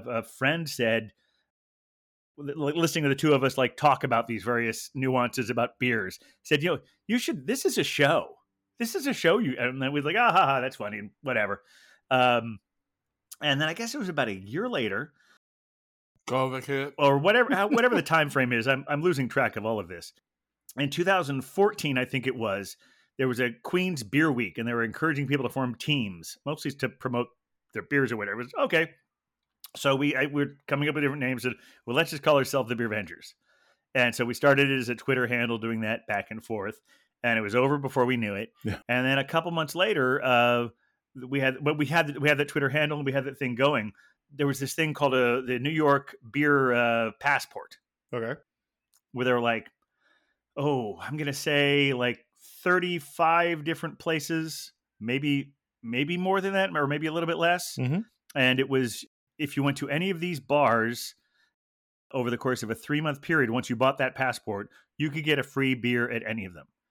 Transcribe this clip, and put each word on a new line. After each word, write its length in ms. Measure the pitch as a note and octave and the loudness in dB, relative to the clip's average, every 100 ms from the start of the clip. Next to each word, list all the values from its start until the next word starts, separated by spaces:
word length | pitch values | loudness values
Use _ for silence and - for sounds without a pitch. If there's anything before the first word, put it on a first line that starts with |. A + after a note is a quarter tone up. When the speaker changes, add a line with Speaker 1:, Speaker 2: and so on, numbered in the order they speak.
| A#2 | -2
Speaker 1:
a 160 | A#2 | -6
friend 460 | A2 - C3+ E3 D#3 | -6 -2 0 0 -4
said, 420 | - A#2 A2+ G#2+ _ _ _ _ _ _ _ _ _ _ _ _ - | -2 0 0 -2 _ _ _ _ _ _ _ _ _ _ _ _ -12
li-, 160 | C#3+ C#3+ | -8 -2
li-, 180 | C#3+ | -2
listening 300 | D#3 E3 E3 | 2 2 2
to 60 | C#3+ | 2
the 60 | C#3 | 2
two 180 | D#3 | 4
of 100 | C#3+ | 4
us, 140 | C3+ C3+ | 4 2
like, 200 | B2 - | 0 4
talk 260 | D3 C3 | 4 4
about 240 | C3+ A#2 A#2 | 2 0 0
these 160 | A2+ | -4
various 460 | F#2+ A#2+ A#2 A2 - | -2 0 0 -4 -8
nuances 560 | C3+ C3 C3 A#2+ - A2 | -4 0 2 0 -2 -4
about 300 | A#2 B2 - | 0 -2 0
beers, 400 | B2 A2+ F#2 - _ _ | 0 0 -2 -8 _ _
said, 180 | - D3+ | -2 0
"You 60 | E3 D3 | 2 -2
know, 40 | - _ - | -6 _ -4
you 100 | A3+ | -2
should, 300 | - A3+ C3 | -2 -6 -4
this 180 | E3 - | -2 0
is 120 | A#3+ | 0
a 60 | |
show. 460 | D#3 - C#3+ D#3 - - _ _ _ - | 0 2 2 2 -2 -10 _ _ _ -8
This 160 | A#3 G4 | -6 -4
is 120 | C#4 | -4
a 60 | |
show." 240 | A#3+ E3 G3+ | 0 2 2
You, 180 | F#3+ B2+ | 2 -2
and 240 | B2 C3 | -2 -2
then 100 | C3+ | -2
we 60 | D3 | -2
was 60 | C#3+ | 0
like, 120 | G3 | 2
"Ah, 120 | A#3+ | 4
ha, 140 | F#3+ D3+ | 4 4
ha, 140 | C3+ | 2
that's 140 | B2+ - | 0 -6
funny," 240 | G#2 G#2 | -8 -8
and 100 | G#2 _ | -12 _
whatever. 400 | C3+ A#2+ G#2 G2 _ _ - _ - | -4 0 0 -2 _ _ -20 _ 0
Um, 480 | B2+ B2+ A#2+ A#2 G#2+ _ _ _ _ _ _ - - | 4 4 4 0 -10 _ _ _ _ _ _ -20 -6
and 180 | D3 C#3 | -2 0
then 80 | D#3 | 0
I 40 | |
guess 220 | E3+ A3+ C#4+ | -4 -8 -6
it 20 | |
was 100 | F#3+ | -6
about 180 | D3 A#2 | -2 -4
a 60 | F#2+ | -4
year 320 | G2 C#3 B3 | -8 -6 -4
later 440 | G3+ A2 G2 D3+ _ _ _ _ _ _ _ _ _ _ _ - | -2 -2 -4 -6 _ _ _ _ _ _ _ _ _ _ _ -4
Speaker 2:
covid 380 | C3 C3 C3 B2 | 0 0 -2 -4
hit. 280 | C#3 C#3+ - | -4 -4 4
Speaker 1:
or 200 | C#3+ C#3 | 6 6
whatever, 360 | E3 A#3 B3+ | 6 4 4
how, 140 | B3+ G3+ | 2 2
whatever 280 | A3+ A#3+ G#3+ | 4 4 2
the 60 | |
Speaker 2:
<laughs> 140 | D3 D#3+ | 2 2
Speaker 1:
time 120 | D3 | 2
frame 220 | C#3 B2 | 2 2
is. 140 | A#2+ A2+ | 2 2
I'm, 180 | C3+ C3+ | 0 0
I'm 140 | D3 | 0
losing 280 | E3+ C#3+ B2 | 0 0 0
track 260 | - A#2 G#2+ | 0 0 0
of 100 | G#2+ | -4
all 140 | A2+ | -4
of 80 | F2 | -6
this. 260 | F2 - - _ _ _ _ - - | -12 -16 -20 _ _ _ _ -14 -6
In 120 | C#3 | -4
two 140 | E3 | -2
thousand 380 | F3 F#3+ D3 C3+ | 2 2 0 -4
fourteen, 540 | - - G3+ G#3 D3+ B2+ | -4 2 2 2 -2 -2
I 80 | B2+ | -2
think 220 | C3+ A#2+ | -4 -4
it 80 | B2+ | -2
was, 400 | A2 G2 F#2+ - _ _ _ - | -2 -4 -6 -14 _ _ _ -4
there 100 | C3 | -2
was 100 | A#2+ | 0
a 120 | B2+ A#2 | -2 -4
Queens 400 | - F3+ F#3 D#3+ | -4 -2 -2 -4
Beer 260 | G#2 C#3 D#3+ | -2 2 2
Week, 260 | B2 G#2 G2 | 2 -2 -4
and 100 | A#2 | -4
they 60 | |
were 100 | A#2 | -2
encouraging 440 | A2+ - D#3+ C#3+ C#3 | -2 -2 -2 -2 -2
people 180 | C#3+ A#2+ | -2 -2
to 60 | |
form 220 | C3+ B2+ A2+ | -2 -4 -4
teams, 640 | - D3 G#2+ F2 D#2+ - - | -2 -2 -2 -8 -14 -12 -10
mostly 260 | D#3 C#3+ | -8 -8
to 180 | C#3 - | -6 -6
promote 380 | - C3 A#2+ A#2+ _ _ _ _ | -6 -6 -4 -4 _ _ _ _
their 100 | A2 | -12
beers 280 | F#2+ C#3+ C3 | -2 0 0
or 60 | A2+ | -2
whatever. 240 | G2+ G#2+ | -6 -6
It 40 | B2 | -6
was, 80 | - C#4+ | -2 0
"Okay." 240 | E3 D#3+ - _ _ _ _ _ _ - - | 2 0 -6 _ _ _ _ _ _ -20 -4
So 180 | C#3+ C3+ | 0 2
we, 200 | C#3+ C3 | 2 0
I, 100 | C#3+ | 0
we're 300 | C#3+ C#3+ - - | 0 -2 -4 -6
coming 200 | C#3+ D3 | -2 0
up 80 | D3+ | 0
with 80 | |
different 180 | C#3+ C#3+ | 0 0
names. 220 | B2+ B2+ B2 | -4 -2 -4
And, 100 | A2+ - _ - | -6 -12 _ -4
"Well, 100 | B2+ | -2
let's 140 | E3 | 0
just 120 | D3+ | 0
call 140 | D#3 C#3+ | 2 4
ourselves 320 | C3 C#3 A#2 | 4 0 -2
the 60 | A#2 | -2
Beer 140 | A#2 | -2
Vengers." 460 | G#2 F2 - - - _ _ _ _ _ | -4 -6 -12 -20 -20 _ _ _ _ _
And 200 | C3 B2 | 0 2
so 120 | A#2 A#2+ | 0 -4
we 80 | |
started 360 | A#2+ C#3+ C#3 C#3 | 2 4 6 4
it 80 | C3+ | 2
as 100 | A#2+ | -2
a 60 | A#2 | -6
Twitter 320 | - C3 A#2+ | -2 0 0
handle, 300 | A#2+ A#2+ A#2 | 0 -2 -2
doing 240 | A2+ A2+ | -4 -4
that 260 | A2 A2+ - | -2 -4 -4
back 200 | G2+ - | -6 -6
and 120 | A2+ | -10
forth. 380 | - A2 G2 - _ _ _ _ | -8 -6 -6 -10 _ _ _ _
And 160 | A#2+ A2+ | 0 0
it 20 | |
was 140 | G#2 A#2 | 0 2
over 220 | C3+ D3 | 2 2
before 280 | C#3 C3+ B2 | -2 0 2
we 120 | B2+ | 0
knew 180 | G#2+ G2 | -2 -4
it. 140 | A2+ _ | -8 _
Speaker 3:
Yeah. 160 | A2 F#2 - | -8 -6 -2
Speaker 1:
And 160 | B2 C3 | 0 2
then 120 | C3+ | 0
a 60 | |
couple 280 | C3+ E3 E3+ | 0 -2 -2
months 220 | E3 D3 E3 | -2 -4 -2
later, 460 | G3+ F#3 B2+ C#3 | 0 2 0 0
uh, 440 | C3 B2 A#2+ A#2+ A#2+ - _ _ _ C3 B2+ | 2 4 4 2 0 -8 _ _ _ -16 -6
we 120 | C#3 | -2
had, 160 | C3+ C3 | 0 0
but 160 | D3 D3 | -2 0
we 80 | C#3+ | 0
had, 320 | E3+ D3+ D3 | 2 0 0
we 80 | D3 | 0
had 80 | C#3+ | 2
that 120 | C#3+ | 0
Twitter 200 | - C#3 | 0 0
handle 280 | D3 D3+ D3+ | 0 -2 -2
and 60 | C#3 | -2
we 80 | |
had 120 | C3+ C3+ | -2 -4
that 140 | - | -4
thing 160 | C3 A#2+ | -4 2
going. 380 | C#3 C#3+ G#2+ - _ _ _ | 2 2 -2 -10 _ _ _
There 120 | C#3+ C#3+ | -2 -2
was 140 | A#2+ | 0
this 160 | C3+ - | -4 -2
thing 180 | D#3 | -2
called 200 | C#3+ C#3+ | 0 2
a, 280 | B2+ B2 B2 | 4 4 2
the 160 | B2+ B2+ | 0 -2
New 140 | C3+ | -2
York 440 | D#3 D3+ C#3 - - A#2 | 2 4 4 0 -18 -8
Beer, 440 | B2+ D3 C#3+ C3 | 0 4 4 4
uh, 380 | A#2+ A#2+ A#2 A2+ - | 4 2 2 0 -2
Passport. 580 | C#3 C3+ - - - - _ _ _ | 0 0 -2 -14 -18 -20 _ _ _
Speaker 3:
Okay. 260 | B2 A2+ D3 _ _ _ _ _ _ _ | -8 -6 -8 _ _ _ _ _ _ _
Speaker 1:
Where 120 | B2 B2 | -2 2
they 60 | |
were 80 | B2 | 2
like, 300 | A#2+ A2+ - _ _ _ _ _ _ _ _ - | 2 0 -4 _ _ _ _ _ _ _ _ -4
oh, 420 | C#3+ C3+ G#3 - | 0 0 -2 -8
I'm 160 | - D3+ | -8 -6
gonna 160 | C#3+ | -6
say, 600 | C#3 - D3 C#3+ C#3+ C#3 | -4 0 2 4 4 4
like, 320 | B2+ B2 A#2 _ _ - - | 2 0 -2 _ _ -20 -4
thirty-five 1000 | F#3 F3+ F3+ F3 - - E3 E3+ E3+ E3 | 2 2 2 -4 -6 0 2 4 2 0
different 360 | D3+ D#3+ E3 - | -4 -6 -6 -8
places, 720 | - D#3+ D3 E3 D#3+ - - _ _ - | -4 -2 -2 -4 -4 -8 -14 _ _ -12
maybe, 540 | A2 C3 D3 C#3 C3+ _ _ _ | -4 -2 0 0 -2 _ _ _
maybe 340 | A#2 A#2+ D3 F3 | -6 -2 -2 -2
more 240 | F#3 F#3+ | 0 0
than 120 | F#3+ | 0
that, 160 | G3 F#3+ D3+ | 0 0 0
or 120 | C#3 | 0
maybe 200 | D3 D#3 | 0 -2
a 40 | |
little 160 | D#3+ E3 | -2 -2
bit 100 | E3 | 0
less. 380 | E3+ F3 - - | 2 2 -2 -4
Speaker 3:
Mm-hmm. 200 | B2+ E3+ A3+ _ _ C#3+ | -2 -2 -4 _ _ 0
Speaker 1:
And 240 | B2+ B2+ | 2 2
it 100 | C3+ | 2
was, 360 | C3+ B2 - - _ _ - | 0 0 -4 -14 _ _ -8
if 180 | D3+ - | -6 0
you 60 | |
went 140 | C#3 C#3 | 0 0
to 120 | C#3 | -2
any 200 | C#3+ F#3 | -2 -2
of 80 | F3 | -2
these 200 | F3 D#3 | -4 -6
bars 760 | - C#3+ C3+ A#2 A2+ A#2+ - - _ _ _ _ _ _ _ _ _ | 0 4 4 4 2 -2 -10 -14 _ _ _ _ _ _ _ _ _
over 180 | C3+ B2 | -4 -2
the 80 | A#2+ | -2
course 240 | C3+ B2+ | -2 -2
of 60 | G#2+ | -2
a 60 | A2+ | -6
three-month 460 | - D3 D#3 C#3+ | -4 -2 -2 -4
period, 280 | - D#3+ A#2+ | 0 2 2
once 200 | A#2 - | 0 -2
you 60 | A#2 | 0
bought 220 | C3+ C3+ | 2 2
that 180 | C3 - | -2 -2
passport, 540 | C3 A#2 - G2+ F2+ _ _ - | -2 -2 -6 -8 -8 _ _ -6
you 120 | D3+ | -4
could 140 | D3 | -2
get 160 | D3+ C#3+ | 0 0
a 40 | |
free 300 | B2+ C3+ C3+ B2+ | 0 0 0 0
beer 340 | A#2 B2 A#2+ | 0 0 0
at 140 | A#2 G#2+ | -4 -6
any 200 | A2+ F#2+ | -8 -8
of 80 | |
them. 140 | E2+ - _ _ | -14 -20 _ _